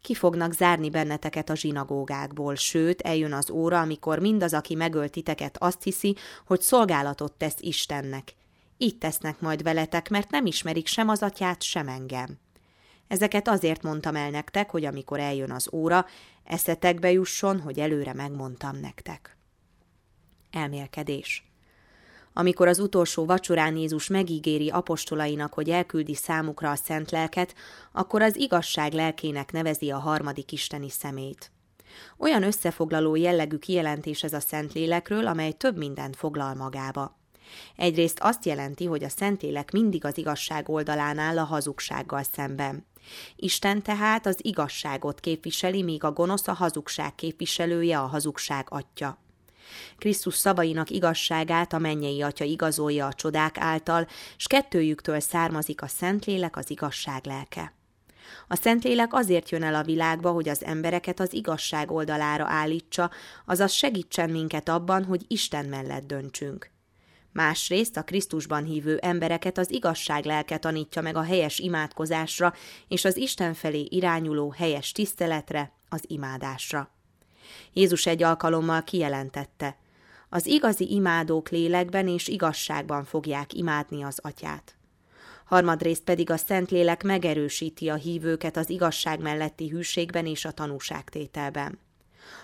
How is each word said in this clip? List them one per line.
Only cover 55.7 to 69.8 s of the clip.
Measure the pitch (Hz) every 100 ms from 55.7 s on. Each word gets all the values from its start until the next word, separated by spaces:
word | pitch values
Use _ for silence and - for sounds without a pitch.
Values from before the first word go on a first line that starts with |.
| 147
a | 143
Szentlélek, | - 180 202 196 190 175 -
az | 139
igazság | 147 147 - - 135 139
lelke. | 135 139 - 160 _ _ _ _ - - - -
A | 180
Szentlélek | - 233 254 240 233
azért | 247 226 175 165
jön | 165
el | 160
a | 151
világba, | 151 160 160 160 170
hogy | 170 156
az | 147
embereket | - 156 160 175 175 180
az | 185
igazság | - 220 156 - 156 151
oldalára | 160 151 151 151 147 151
állítsa, | 156 156 165 - - 175 - - - -
azaz | 180 196
segítsen | - 285 214 170 - 165
minket | 160 160 151 151
abban, | 165 175 190
hogy | 190 180 -
Isten | 220 - 151 143
mellett | 139 135 139 131
döntsünk. | 139 135 - 143 135 - _ _ _ _ _ _
Másrészt | - 160 165 - 180 226 -
a |
Krisztusban | 156 196 196 156 151 151
hívő | 156 156 147 156
embereket | 180 175 165 165 185 185
az | 180
igazság | 262